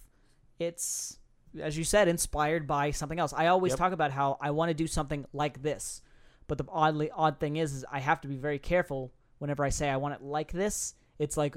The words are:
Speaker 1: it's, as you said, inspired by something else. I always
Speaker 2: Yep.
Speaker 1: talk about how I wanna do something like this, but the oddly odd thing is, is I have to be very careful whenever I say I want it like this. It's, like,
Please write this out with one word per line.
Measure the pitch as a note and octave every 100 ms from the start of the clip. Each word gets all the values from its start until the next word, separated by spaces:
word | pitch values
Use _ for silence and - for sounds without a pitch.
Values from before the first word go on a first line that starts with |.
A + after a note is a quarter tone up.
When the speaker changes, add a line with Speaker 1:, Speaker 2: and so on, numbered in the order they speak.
| - _ _ _ _ -
Speaker 1:
it's, | E3+ E3+ - - - - - _ - D#3
as | D#3 D3+
you | E3
said, | G#3 F#3+
inspired | E3+ - D3+ D3+ E3+ D3
by | D3 D3
something | C#3 D3 D#3+
else. | D#3
I | B2+ D#3+
always | F#3 F#3
Speaker 2:
Yep. | C3+
Speaker 1:
talk | F3+
about | F3+ D3+
how | C3+ C#3 C#3
I | C#3+
wanna | D3 E3
do | D#3 D#3+
something | - C#3+ D3 C3
like | C#3 D3 C3+
this, | C#3+ C3 - - - - - _ -
but | D3
the | C3+
oddly | D#3 D#3 D#3 D#3
odd | - D#3 D3+
thing | D3+ D3+
is, | D#3+
is | C#3 B2+
I | C#3
have | C3 D#3+
to | C#3
be | C3+
very | D3 C#3+
careful | - F3 F3 C#3 B2+ - _ _
whenever | D3 C#3+
I | C#3+
say | - D3
I | C3+
want | C#3+ C#3+
it |
like | C#3 D3 D#3
this. | E3+ G3+ - - - _ -
It's, | D3 -
like, | D3